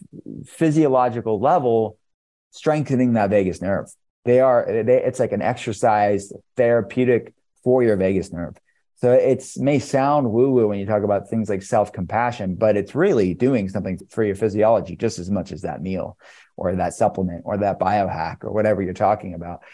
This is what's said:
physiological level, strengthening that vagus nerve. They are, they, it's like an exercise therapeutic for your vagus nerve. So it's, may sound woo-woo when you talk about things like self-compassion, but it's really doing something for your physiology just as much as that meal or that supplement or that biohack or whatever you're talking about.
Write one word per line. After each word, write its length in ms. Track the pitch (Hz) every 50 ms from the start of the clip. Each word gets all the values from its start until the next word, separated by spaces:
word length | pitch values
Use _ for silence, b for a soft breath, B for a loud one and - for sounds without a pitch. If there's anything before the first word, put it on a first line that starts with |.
| - - - - - - 53 - -
physiological 920 | - - - 165 160 147 160 156 139 131 127 123 123 113 117 104 113 110 95
level, 580 | 107 143 175 175 131 120 113 113 110 107 - _ _ _ _ _ _ _ _ _ _ _
strengthening 640 | - - - 156 151 156 139 - 135 123 127 123 117
that 160 | 113 101 95
vagus 320 | 107 101 95 92 85 -
nerve. 320 | 90 95 98 78 60 - - _ _ _ _ _ -
They 160 | 120 123 127
are, 260 | 131 131 123 120 -
they, 380 | - 104 113 110 117 123 131 -
it's 160 | 127 - -
like 140 | 120 104 -
an 80 | 101
exercise 880 | 73 104 123 117 - 120 104 - - 117 107 107 104 104 104 98 98 - - - _ _ -
therapeutic 800 | - 120 117 117 117 107 - - 123 127 123 123 110 - - _ _ _ _ _ _ -
for 200 | 127 127 131 123
your 140 | 113 104
vagus 340 | 92 95 95 98 95 85 -
nerve. 240 | 87 85 85 73 - _ _ _ _ _ _ _ _ -
So 100 | - 123
it's, 480 | 127 131 - 131 131 - - - - -
may 180 | 123 139 147 135
sound 520 | - - - 135 135 143 147 147 135 113
woo-woo 380 | 101 117 127 139 131 123 113 104
when 100 | 101 98
you 60 | 98
talk 180 | 101 107 104 104
about 260 | 101 101 98 - -
things 200 | 110 113 107 98
like 120 | 101 95
self-compassion, 920 | 95 - 123 110 104 - - - 90 85 101 110 120 123 117 - 101 92 90
but 220 | 90 110 107 101
it's 180 | 101 98 - -
really 380 | 135 180 202 160 117 95 92 90
doing 340 | 90 120 131 139 117 98
something 320 | 92 98 104 90 95 92 - - _
for 140 | - 113 110
your 120 | 104 95
physiology 600 | 95 110 110 95 107 107 110 117 101 82 90 85
just 240 | - 117 113 - -
as 100 | 87 92
much 220 | 101 95 - -
as 120 | - - -
that 180 | 85 73 -
meal 360 | 78 95 95 90 - - - B B B B B B B B
or 180 | - - 90 92
that 200 | 92 90 87 -
supplement 480 | - 113 101 - - 95 90 85 82 -
or 140 | - 104
that 200 | 98 101 98 92
biohack 680 | - 90 95 104 104 98 90 87 80 80 82 95 - -
or 80 | - -
whatever 280 | 107 107 107 107 95
you're 120 | 98 87 90
talking 400 | - 107 98 107 107 - 95 85
about. 280 | 82 85 85 85 - B B